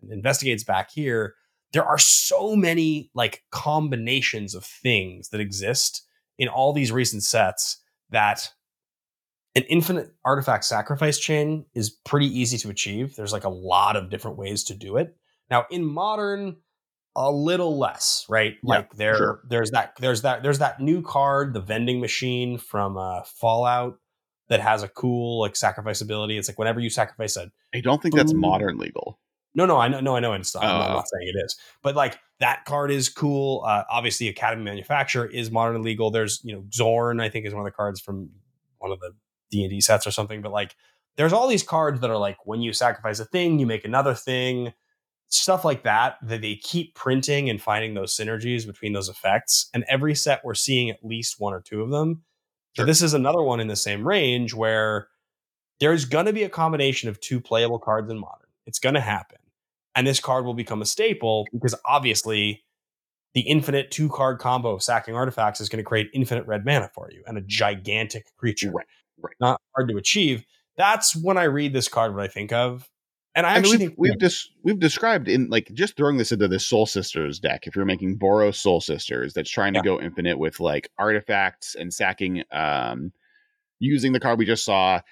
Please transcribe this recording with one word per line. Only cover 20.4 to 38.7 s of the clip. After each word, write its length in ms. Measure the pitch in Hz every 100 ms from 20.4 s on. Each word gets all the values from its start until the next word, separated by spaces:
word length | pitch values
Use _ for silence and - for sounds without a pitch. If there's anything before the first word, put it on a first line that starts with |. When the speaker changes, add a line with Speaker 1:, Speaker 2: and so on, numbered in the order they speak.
Speaker 1:
there's 160 | 135 139
that 220 | 143 -
new 200 | 143 175
card, 520 | 160 139 139 139 143
the 60 | 113
Vending 400 | 92 107 120 123
Machine 560 | 117 - 127 123 123 120
from, 400 | - 104 98 95
uh, 240 | 92 90
Fallout, 760 | - - 113 113 123 123 123 - _ _ _ _ -
that 120 | 113
has 220 | 110 110
a 60 | 101
cool, 520 | - 127 120 117 117
like, 160 | 104 -
sacrifice 460 | 104 98 107 104
ability. 340 | 104 107 107 107
It's 120 | 95
like, 100 | 101
whenever 220 | 110 117
you 100 | 117
sacrifice 460 | - 107 - 107 92
a 120 | 87 _ _
Speaker 2:
I 60 | -
don't 220 | 127 147
think 120 | 170
that's 180 | 151 135
Speaker 1:
food 80 | 160
Speaker 2:
Modern 360 | 90 95 101 55
legal. 420 | 50 - - - _ _ _
Speaker 1:
No, 120 | 151 185
no, 100 | 143
I 120 | 117
know, 120 | 135
no, 160 | 135 127
I 40 |
know 120 | 120
it's 220 | 98 92
not. 100 | 92
I'm 140 | 104 87
not, 60 | 55
I'm 60 |
Speaker 2:
Oh. 20 | 65
Speaker 1:
not 120 | -
saying 200 | 92 90
it 40 | 95
is. 140 | 82 - - _
But, 120 | 139
like, 240 | 143 127 - _ -
that 240 | 123 139
card 260 | - 147 143
is 200 | 139 127
cool. 520 | - 147 139 139 135 117
Uh, 160 | 104 -
obviously, 380 | 120 120 - 113
Academy 360 | - 113 113
Manufacture 600 | 104 101 92 147 139 131 117
is 240 | 120 113
Modern 320 | 113 117 117
legal. 280 | 113 110 110
There's, 300 | 113 107 -
you 120 | 117
know, 100 | 101 101
Zorn, 480 | 113 113 117 117 117
I 80 | 110
think, 160 | 113
is 80 | 107
one 80 | 104
of 100 | 101
the 60 | -
cards 240 | 104 92
from 300 | - 98 80 - _ _ _